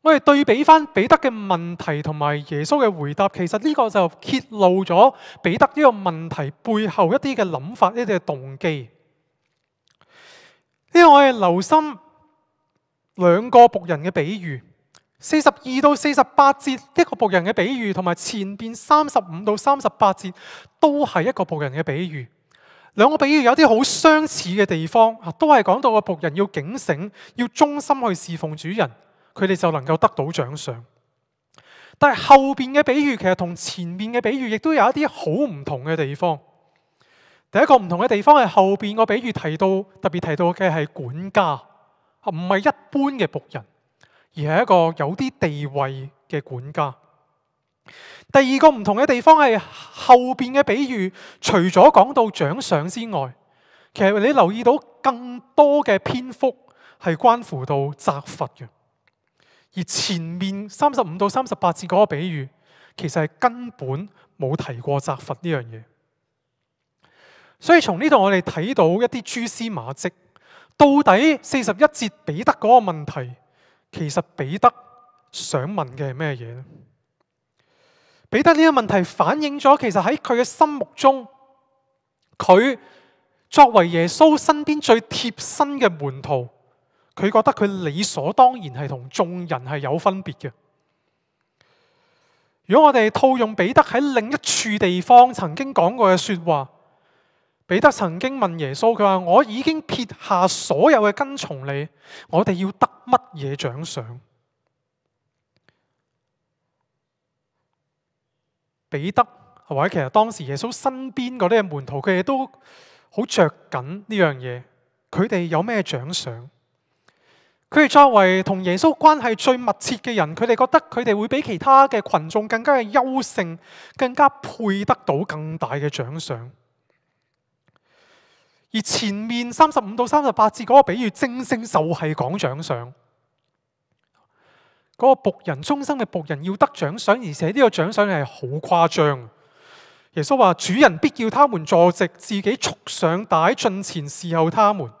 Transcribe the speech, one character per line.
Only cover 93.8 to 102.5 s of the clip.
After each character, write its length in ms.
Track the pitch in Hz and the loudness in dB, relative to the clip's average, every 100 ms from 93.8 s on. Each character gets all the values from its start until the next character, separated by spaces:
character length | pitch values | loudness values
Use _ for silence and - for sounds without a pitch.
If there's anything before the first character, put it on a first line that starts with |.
喺 160 | - 233 285 247 | 2 0 -2 -2
另 120 | 220 | -4
一 40 | 294 | -8
處 460 | - - 226 208 | -6 -6 -4 -2
地 180 | 190 180 | -2 -2
方 320 | - 240 254 | 8 8 8
曾 200 | - 170 | 2 -8
經 200 | 165 269 | -8 -4
講 240 | - 170 247 | -2 -2 0
過 140 | 202 | 0
嘅 40 | 185 | 2
說 200 | - 180 | -2 -6
話， 240 | 170 147 135 _ _ _ _ _ _ _ _ _ _ | -4 -4 -6 _ _ _ _ _ _ _ _ _ _
彼 140 | 185 | 2
得 100 | 294 | 2
曾 260 | - 185 170 | 2 -6 -4
經 200 | 262 269 | -8 -4
問 200 | 196 165 | -4 -4
耶 140 | 139 | -8
穌， 220 | 143 226 | -2 -2
佢 40 | 226 | 2
話： 200 | 202 190 | 0 0
「我 240 | 175 202 | 2 2
已 180 | 233 220 | 2 -4
經 200 | 294 311 | -4 -6
撇 260 | - - 226 - | -6 -8 -8 -14
下 260 | - 185 180 | -4 0 0
所 420 | - - 139 269 | -2 -4 2 4
有 120 | 262 | 4
嘅 100 | 208 | 2
跟 240 | - 277 | -2 -8
從 320 | 277 - 139 139 | -8 -12 -10 -8
你， 220 | 139 151 _ _ - - | -8 -10 _ _ -20 -2
我 160 | 165 | -2
哋 80 | 208 | 0